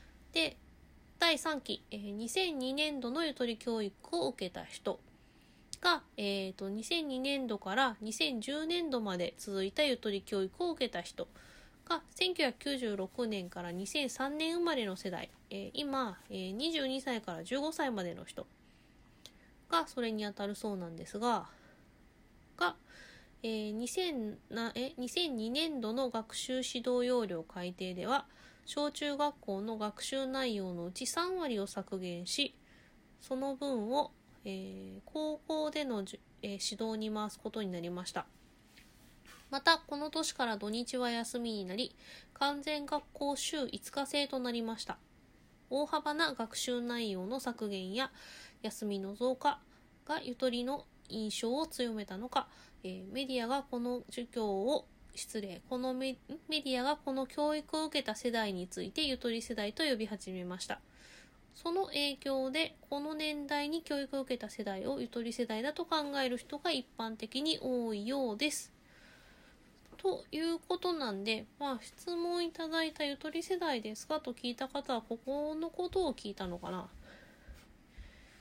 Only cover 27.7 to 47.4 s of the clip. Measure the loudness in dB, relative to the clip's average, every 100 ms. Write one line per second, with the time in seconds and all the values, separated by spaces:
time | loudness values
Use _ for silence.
27.7 | -4 -4 -2 2 2 2 -16 -20 -18 -4
28.7 | 0 0 2 0 4 2 2 -4 -2 -2
29.7 | 0 -2 -2 -2 0 0 2 2 2 0
30.7 | -2 -4 -4 -2 2 2 2 2 0 0
31.7 | -4 -4 -4 -4 -4 -2 0 0 -2 -20
32.7 | -20 -20 -20 -20 -16 -4 0 0 0 0
33.7 | 0 2 2 2 -4 -20 -12 -6 -6 -6
34.7 | -8 -10 -12 -6 -2 0 -2 -2 0 2
35.7 | 0 0 0 -2 -8 -16 -8 -6 -2 -2
36.7 | -2 -2 0 0 0 -2 -4 -6 -2 -2
37.7 | -2 -2 -4 -4 -4 -6 -14 -20 -20 -20
38.7 | -20 -20 -20 -20 -20 -20 -20 -4 4 8
39.7 | 8 6 -2 0 0 0 2 2 2 0
40.7 | -2 0 2 2 2 0 -2 0 -2 -2
41.7 | -2 -2 -4 -18 -18 -14 0 2 2 0
42.7 | -2 0 -2 -2 -2 0 0 0 0 -2
43.7 | -4 -4 -2 2 2 2 0 0 0 -2
44.7 | -4 -6 -8 -12 -20 -20 -20 -20 -20 -2
45.7 | 0 2 2 2 2 2 2 -4 -2 0
46.7 | 0 0 0 0 -2 -2 -2